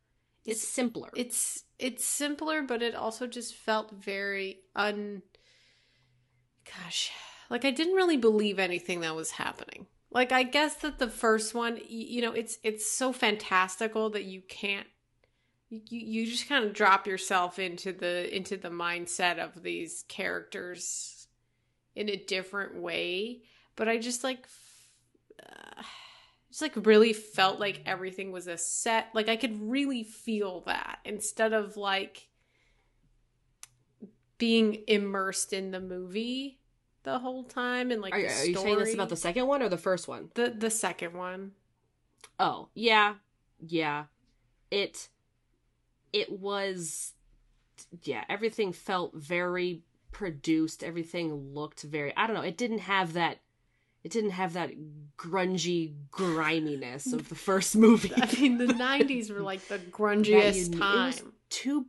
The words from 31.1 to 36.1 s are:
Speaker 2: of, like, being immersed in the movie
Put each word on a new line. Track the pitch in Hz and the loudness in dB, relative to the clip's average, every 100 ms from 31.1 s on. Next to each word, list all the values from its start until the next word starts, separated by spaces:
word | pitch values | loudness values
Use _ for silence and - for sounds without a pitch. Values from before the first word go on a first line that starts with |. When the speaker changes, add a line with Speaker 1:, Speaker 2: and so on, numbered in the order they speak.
| 208 - - 220 | -6 -6 0 2
Speaker 2:
of, | 220 202 202 | 2 -2 -4
like, | 202 196 202 - - _ _ _ _ _ _ _ _ _ _ _ _ _ - _ _ _ 202 _ _ - | -2 0 -2 -12 -20 _ _ _ _ _ _ _ _ _ _ _ _ _ -20 _ _ _ -20 _ _ -2
being | 233 226 214 214 - | 4 6 6 2 2
immersed | 208 202 196 190 185 - | 2 2 -2 -2 -2 -4
in | 196 190 | -4 -4
the | 185 | -6
movie | 185 185 185 | -8 -8 -6